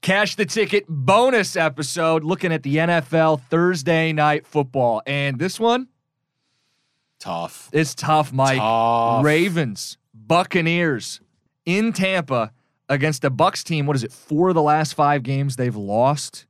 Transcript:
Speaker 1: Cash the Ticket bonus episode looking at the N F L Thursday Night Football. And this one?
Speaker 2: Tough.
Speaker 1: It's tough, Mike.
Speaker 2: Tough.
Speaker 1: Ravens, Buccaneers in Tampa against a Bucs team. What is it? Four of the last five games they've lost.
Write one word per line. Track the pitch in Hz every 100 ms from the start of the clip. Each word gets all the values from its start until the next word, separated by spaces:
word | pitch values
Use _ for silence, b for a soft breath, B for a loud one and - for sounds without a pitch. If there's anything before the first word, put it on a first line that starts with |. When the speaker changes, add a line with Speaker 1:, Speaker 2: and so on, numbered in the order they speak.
Speaker 1:
Cash | - 196 208 -
the | 202
Ticket | 220 202 202 202
bonus | 156 127 202 254 247 185 185
episode | 160 139 143 175 160 160
looking | 151 185 185
at | 160
the | 139 147
N | 170
F | 170 135
L | 160 160 151
Thursday | - 165 175 180 135 160 160
Night | 156 151 151 -
Football. | 151 135 135 123 110 -
And | 143 139 123
this | 175 -
one? | 226 247 254 _ _ _ _ _ _ _ _ _ _ _ _ _
Speaker 2:
Tough. | - 85 85 - -
Speaker 1:
It's | 151 151
tough, | - - 156 147
Mike. | 131 135 135
Speaker 2:
Tough. | 110 113 117 117 117 117
Speaker 1:
Ravens, | 147 151 190 170 135 101 - - _
Buccaneers | 110 107 165 185 185 165 170 170 127 - - _ _ _ _
in | - 185 220
Tampa | 175 190 185 139 127 110 _ _ _ _
against | 139 147 147
a | 139
Bucs | 127 170 -
team. | - 160 143
What | 139
is |
it? | -
Four | - _ 151 185
of |
the | 170
last | 147 151 156
five | - 147 147
games | 127 139 139 127
they've | 123
lost. | 107 101 104 127 147 - - -